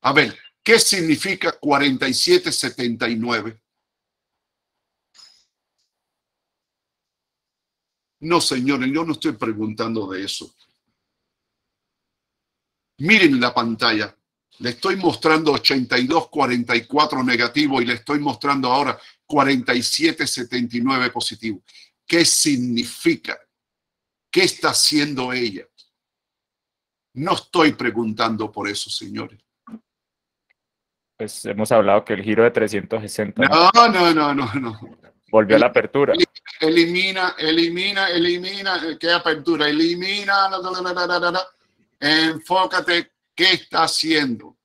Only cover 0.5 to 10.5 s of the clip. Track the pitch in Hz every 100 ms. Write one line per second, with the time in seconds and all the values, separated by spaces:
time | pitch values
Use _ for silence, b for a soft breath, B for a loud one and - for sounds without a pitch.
0.5 | _ - 226 - 190 160 143 190 180 170
1.5 | - 147 139 143 131 135 127 - 180 175
2.5 | - 131 - 120 117 117 113 117 113 107
3.5 | 110 _ _ _ _ _ _ _ _ _
4.5 | _ _ _ _ _ _ _ - _ _
5.5 | _ _ _ _ _ _ _ _ _ _
6.5 | _ _ _ _ _ _ _ _ _ _
7.5 | _ _ _ _ _ _ _ 156 170 -
8.5 | 131 127 143 127 147 165 147 160 120 117
9.5 | 107 107 107 113 113 95 92 98 - 90